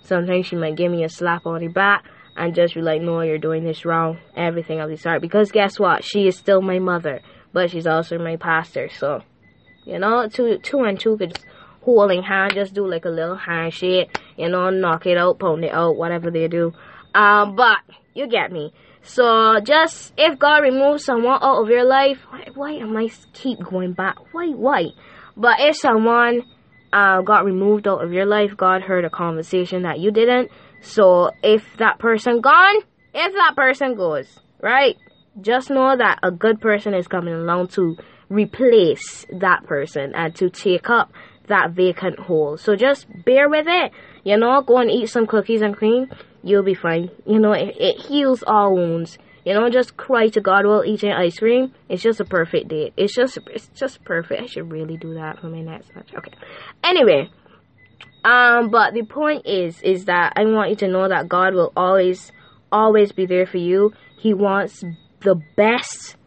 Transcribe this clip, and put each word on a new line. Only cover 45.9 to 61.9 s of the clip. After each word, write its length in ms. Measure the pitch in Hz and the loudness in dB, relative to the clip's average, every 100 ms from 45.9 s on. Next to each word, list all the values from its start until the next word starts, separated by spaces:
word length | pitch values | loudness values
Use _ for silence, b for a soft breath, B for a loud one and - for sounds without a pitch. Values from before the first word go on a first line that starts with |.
| 240 262 B B _ | 0 -2 B B _
You'll 200 | - 202 | 0 0
be 100 | 190 | 0
fine. 360 | 180 170 165 180 - - | -2 -2 -2 -4 -12 0
You 140 | 220 | 2
know, 140 | 214 | 2
it, 220 | 190 202 - | 0 -4 -2
it 240 | 185 - | -2 -2
heals 420 | - 285 269 254 - | -4 0 0 0 2
all 300 | 214 202 185 | 2 4 2
wounds. 420 | 170 165 165 - b b 175 | 0 -4 -8 -14 b b -2
You 80 | |
know, 160 | 202 240 | 0 2
just 280 | 240 - - | 0 -2 -8
cry 300 | - 226 226 | -2 2 2
to 120 | 220 | 2
God 240 | 202 196 202 | 2 2 4
while 200 | 208 180 | 2 0
eating 260 | 208 208 | -2 -2
ice 280 | 180 175 170 | 0 -2 0
cream. 340 | 220 247 262 b _ | 0 2 0 b _
It's 140 | 180 | -4
just 160 | 226 220 | -2 -2
a 60 | 196 | -2
perfect 420 | 180 165 175 - | -2 0 -4 -4
date. 260 | 156 147 - | -8 -6 -2
It's 180 | 202 | -2
just, 260 | - 254 - - | 0 -2 -4 -14
it's 200 | 220 - | -16 -16
just 340 | - 262 - | -10 -10 -10
perfect. 380 | - 170 165 - | -8 -8 -6 -10
I 40 | - | -8
should 260 | - 165 | -12 -12
really 260 | 156 156 160 | -10 -10 -12
do 180 | 165 160 | -12 -12
that 240 | 156 - | -12 -12
for 80 | 165 | -14
my 140 | 165 | -12
next 340 | 160 160 - - | -14 -16 -20 -20
match. 140 | - - | -18 -18
Okay. 160 | - - B B B - | -18 -20 B B B -6
Anyway, 460 | 339 359 226 143 156 b b b _ _ _ _ - _ | -2 4 4 4 0 b b b _ _ _ _ -20 _
um, 460 | 220 247 247 240 233 | 2 4 6 4 2
but 240 | 226 208 | 2 2
the 100 | 226 | 0
point 420 | 220 277 302 294 - | -6 -4 -2 -2 -4
is, 360 | 190 175 165 | -4 -4 -4
is 240 | - 185 196 | -2 -2 0
that 280 | 175 175 - | 0 0 0
I 100 | 214 | 0
want 240 | 220 202 | 0 -2
you 60 | 208 | -2
to 100 | 196 | -2
know 200 | 185 190 | 0 0
that 200 | 180 175 | -2 -2
God 260 | 180 185 | 0 2
will 200 | 185 165 - | 2 0 0
always, 560 | 185 | 2